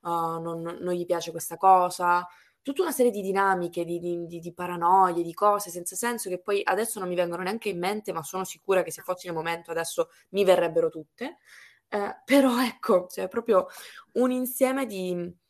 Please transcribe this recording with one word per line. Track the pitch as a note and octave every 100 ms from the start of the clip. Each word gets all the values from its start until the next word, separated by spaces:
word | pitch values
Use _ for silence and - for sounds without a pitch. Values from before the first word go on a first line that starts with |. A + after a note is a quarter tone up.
ah, | F3 E3+ E3 E3
"non, | E3 E3
non | E3+ F3 F3
gli | F3+
piace | F3 E3+ E3
questa | E3 - E3
cosa", | F#3+ F#3 F3+ F3 F3 F3 F3+ - _ _
tutta | - C#4
una | F4+
serie | C4 B3
di | G3+
dinamiche, | G3 F#3+ G3 F#3+ F3 F3
di, | E3 F3
di, | F3 E3+ E3+
di, | E3+
di | E3+
paranoie, | E3+ F3 F3 E3+ F#3+ F#3 E3+
di | E3+
cose | E3 G#3 G#3 G3
senza | F3 F3 F#3
senso | A#3+ A#3 F#3+
che | F3+
poi | - G3+
adesso | - F#3 A3+ G#3+
non | F#3
mi |
vengono | F3+ F3 E3+
neanche | F#3 A3 G#3
in | F3+
mente, | F3+ G#3+ G#3
ma | E3
sono | D3+ F#3
sicura | F#3 - - F#3+
che | F3
se | -
fossi | - F3+ F3+
nel | E3
momento | E3 E3+ E3+
adesso | E3 D#3+ - E3 _ _
mi | F#3+
verrebbero | F#3+ F3+ E3+ D#3+ E3
tutte. | D#3+ D3+ _ C4 F4 _ - - _ _
Eh, | G#3 G3+ -
però | - C#4 C4 A#3+
ecco, | B3+ - - F#3 F3+
cioè, | -
è | F#3
proprio | A#3 A#3 F#3+ F3+ - - - -
un | - B3+
insieme | B3+ B3+ - C4 C4 B3+
di | G3 F#3 F3+ F3 F3